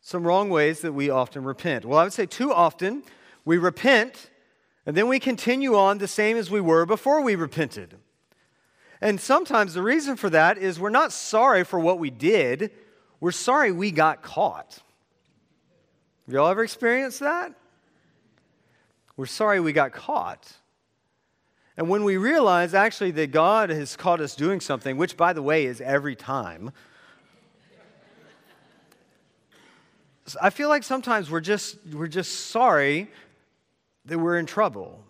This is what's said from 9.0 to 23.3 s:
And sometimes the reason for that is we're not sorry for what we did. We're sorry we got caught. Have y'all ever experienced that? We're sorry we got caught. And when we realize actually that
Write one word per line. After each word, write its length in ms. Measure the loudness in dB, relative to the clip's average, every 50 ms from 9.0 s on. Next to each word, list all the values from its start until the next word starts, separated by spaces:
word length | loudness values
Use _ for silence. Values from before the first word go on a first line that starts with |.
And 200 | -2 0 0 -2
sometimes 540 | 0 2 2 2 2 2 0 0 0 0 -2
the 80 | -4 0
reason 340 | 0 0 0 0 -4 -8
for 140 | -4 -4 2
that 260 | 4 6 6 6 4
is 240 | 2 -2 -4 -4 -2
we're 80 | -4 0
not 240 | 2 2 2 2 -2
sorry 500 | -8 -10 -2 2 4 4 6 4 4 2
for 160 | 0 -2 0
what 200 | 2 2 0 0
we 100 | -2 -8
did. 640 | -8 -2 0 2 2 4 2 2 0 -4 -4 -8 -8 -14 -20 _ _ _ _ _ _ _
We're 120 | -6 -6 -4
sorry 380 | -4 -2 0 2 2 2 2
we 200 | 0 -2 -4 -4
got 320 | 2 2 2 2 2 -2 -12
caught. 560 | -12 -4 -2 -2 -2 -4 -8 -16 _ -20 -20 _ _ _ _ _ _ _ _ _ _ _ _ _ _ _ _ _ _ _ _ _ _ _ _ _ _ _ _ _
Have 80 | -6 0
y'all 140 | 2 2 2
ever 160 | 2 0 -2
experienced 560 | -4 -4 -4 -2 0 0 0 -2 -4 -8 -6
that? 320 | -4 -4 -2 -4 -6 -8 -14 _ _ _ _ _ _ _ _ _ _ _ _ _ _ _ _ _ _ _ _ _ _ _ _ _ _ _ _ _ _ _ _
We're 100 | -14 -12
sorry 340 | -12 -4 -2 2 2 2 2
we 140 | 2 0 2
got 180 | 2 2 0 -2
caught. 580 | -12 -8 -4 -4 -4 -4 -6 -10 -14 _ -20 -20 _ _ _ _ _ _ _ _ _ _ _ _ _ _ _ _ _ _ _ _ _ _ _ _
And 140 | -8 -2 -2
when 140 | 0 0 0
we 120 | 0 0
realize 560 | 0 0 2 2 4 4 4 4 4 2 2 2
actually 380 | 2 2 2 0 -2 -4 -4
that 200 | -2 -2 -4 0